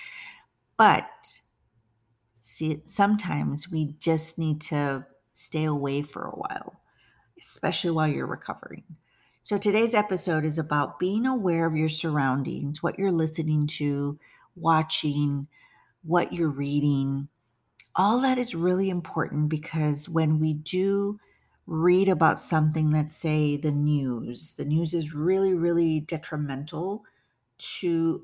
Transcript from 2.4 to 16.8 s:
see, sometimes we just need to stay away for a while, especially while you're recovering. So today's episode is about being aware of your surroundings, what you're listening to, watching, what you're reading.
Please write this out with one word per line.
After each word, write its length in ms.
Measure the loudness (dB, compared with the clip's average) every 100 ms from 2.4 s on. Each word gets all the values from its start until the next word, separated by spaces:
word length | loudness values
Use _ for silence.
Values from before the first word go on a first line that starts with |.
| -4 -2
see, 280 | -2 -4 -2
sometimes 840 | 4 4 4 0 -2 -2 -2 -4
we 280 | -2 -2 -2
just 400 | 0 2 2 0
need 220 | -2 -2
to 440 | -2 -2 -2 -4 -8 _ _
stay 320 | -2 0 0 0
away 360 | 0 -2 -2
for 220 | -4 -8
a 140 | -10 -8
while, 420 | -8 -8 -12 -18 _ _ _ _ _ -12
especially 540 | -6 -2 -2 -2 -2
while 160 | 0 0
you're 180 | 0 -4
recovering. 600 | -8 -8 -10 -10 -16 -18 -20 _ _ _ _
So 160 | -4 0
today's 360 | 2 2 4
episode 520 | 2 2 -2 0 0 0
is 120 | -2
about 400 | 0 0 0 -2
being 280 | -2 0 0
aware 400 | 0 2 2 2
of 100 | 2
your 140 | 0
surroundings, 920 | 0 -2 0 2 0 -2 -4 -6 -4
what 160 | -4 0
you're 140 | 0
listening 560 | 2 0 -2 0 2 0
to, 500 | 0 -2 -2 -4 -6 _ _ _ -4
watching, 920 | 2 2 2 -2 0 0 0 0 -6 _ -20 _ _ _
what 280 | 0 0 0
you're 160 | 0 -2
reading. 800 | -2 -2 2